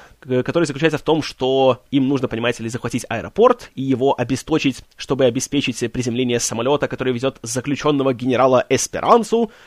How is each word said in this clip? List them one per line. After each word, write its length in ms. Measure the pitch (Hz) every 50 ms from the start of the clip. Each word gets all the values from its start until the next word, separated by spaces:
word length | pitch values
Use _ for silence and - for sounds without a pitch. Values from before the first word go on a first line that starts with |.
| - - - _
к-, 240 | - 131 127 127 127
который 220 | - 113 170 170
заключается 320 | 139 139 139 160 160 143
в 40 | 139
том, 200 | - - 156 160
что 600 | - - - - 131 127 135 135 131 131 120 - _ _
им 180 | - 139 135 131
нужно, 180 | 143 131 127
понимаете 340 | 117 113 113 117 120 117 -
ли, 80 | 113 117
захватить 360 | 113 117 - 117 - 120 -
аэропорт 640 | - 117 117 - - - - 226 247 - - - - _
и 80 | -
его 320 | 135 135 135 113 131 139 - -
обесточить, 640 | 123 120 131 123 - - 160 151 - 135 120 - - _ _
чтобы 280 | - - - 139 127 135
обеспечить 680 | 123 117 131 - - - 143 - 135 117 - 120 113 -
приземление 460 | 127 117 127 113 123 131 120 120 117
самолёта, 500 | - - 113 113 117 131 147 143 139 127
который 240 | 131 - 135 127 123
везёт 240 | 120 131 135 - -
заключённого 720 | - 117 117 127 - 143 139 - - 147 151 135 131 135 131
генерала 520 | 107 123 131 123 113 135 131 127 123 - -
Эсперансу, 800 | 135 120 - - - - - 147 220 240 220 - 220 233 233 214 - - -